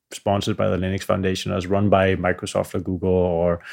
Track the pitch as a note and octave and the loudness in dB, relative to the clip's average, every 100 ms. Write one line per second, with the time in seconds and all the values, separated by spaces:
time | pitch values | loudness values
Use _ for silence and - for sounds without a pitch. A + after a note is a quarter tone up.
0 | _ - - G2+ A2 G2 G2+ F#2 F#2 F#2+ | _ -6 0 0 0 -2 0 0 -2 -4
1 | - G2 F#2+ F#2 G2+ F#2 F2+ G2 G#2 F#2+ | -2 0 0 -2 -2 -4 -2 0 4 4
2 | F#2+ F2+ F2+ F2+ G#2 G2+ F#2+ G#2 F2+ F2+ | 4 2 0 -2 -4 -4 -2 -6 -4 -2
3 | F#2 F#2 F2+ E2+ F2 E2+ - | 0 2 2 2 0 0 -6